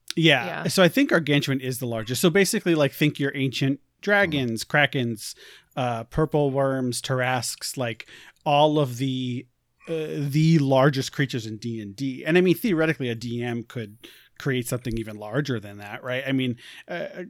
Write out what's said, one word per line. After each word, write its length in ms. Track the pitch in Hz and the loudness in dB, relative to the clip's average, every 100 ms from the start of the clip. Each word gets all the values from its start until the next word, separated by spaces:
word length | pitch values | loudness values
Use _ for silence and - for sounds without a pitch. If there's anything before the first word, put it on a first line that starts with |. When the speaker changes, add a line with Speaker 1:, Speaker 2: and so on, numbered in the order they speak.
| - | -8
Speaker 1:
Yeah. 300 | - 160 135 117 | 2 4 4 0
Speaker 2:
Yeah. 220 | 151 160 | -4 -2
Speaker 1:
So 140 | - | 4
I 60 | 175 | 4
think 220 | - 285 | 4 2
gargantuan 500 | - 151 143 143 135 | 2 2 0 2 -2
is 180 | 127 123 | -4 -6
the 80 | 123 | -4
largest. 340 | 113 107 123 | -6 -4 2
So 80 | 180 | 4
basically, 460 | 180 185 220 180 | 4 2 0 0
like, 180 | 160 139 | 2 2
think 260 | - 151 - | 2 0 2
your 140 | 139 | -4
ancient 460 | 139 135 120 139 143 _ _ | -2 -4 0 0 -2 _ _
dragons, 640 | - 202 196 147 123 113 | 0 2 2 0 -2 -4
Speaker 3:
Mm-hmm. 120 | - 147 139 139 | -2 2 2 0
Speaker 1:
krakens, 360 | 120 107 - - - - _ | -2 -4 -10 -16 -20 -20 _
uh, 300 | - 123 117 | -4 -4 -4
purple 460 | 113 - 151 151 143 | -4 -2 0 2 2
worms, 500 | 135 135 135 127 123 | 2 0 0 -2 -4
tarrasques, 760 | - 131 127 127 120 - - - | -4 -2 0 0 -2 -8 -10 -4
like, 280 | 120 110 - - - _ | -4 -6 -14 -20 -20 _
all 340 | 156 143 156 151 | 2 6 6 4
of 200 | 135 120 | 0 -2
the, 480 | 135 127 127 123 - _ _ _ - | -4 -2 -4 -6 -10 _ _ _ -8
uh, 180 | 165 156 156 | -8 -6 -4
the 400 | 143 147 160 165 | 0 4 6 6
largest 540 | 135 135 139 135 127 | 6 6 4 2 -4
creatures 340 | - 139 131 110 | -4 -2 -2 -8
in 100 | 110 | -10
D 240 | 120 113 | -8 -8
and 160 | 104 101 | -10 -8
D. 280 | 135 131 151 | -6 -6 2
And 100 | 175 | 4
I 60 | |
mean, 120 | 185 165 | 4 4
theoretically, 520 | 240 160 160 151 127 | 2 2 2 0 -4
a 60 | |
D 280 | 113 120 120 | -4 -6 -4
M 200 | 120 120 | -4 -4
could 340 | 113 123 107 107 - - _ _ | -6 -10 -12 -14 -20 -20 _ _
create 300 | 143 127 120 | -2 -2 -2
something 280 | 123 123 113 | -4 -4 -6
even 180 | 110 107 | -6 -10
larger 420 | 104 123 139 117 | -4 -4 -2 -4
than 200 | 101 101 | -6 -14
that, 260 | 101 113 | -14 -12
right? 180 | 127 127 | -6 -6
I 60 | 135 | 0
mean, 260 | 135 127 120 - - - | 0 0 -4 -12 -20 -10
uh, 380 | 175 - - | -8 -8 -10